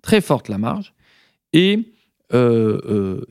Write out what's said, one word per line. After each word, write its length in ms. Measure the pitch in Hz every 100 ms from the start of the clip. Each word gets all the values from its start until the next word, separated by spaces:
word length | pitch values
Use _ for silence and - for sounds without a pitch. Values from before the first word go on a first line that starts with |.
très 220 | - 214
forte, 260 | - 131 -
la 80 | 101
marge 380 | 113 180 196 _ _ _ _ _ _
et, 400 | 156 190 208 233 _ _ _ _
euh, 480 | 120 120 117 110 107 -
euh, 380 | 104 98 92 -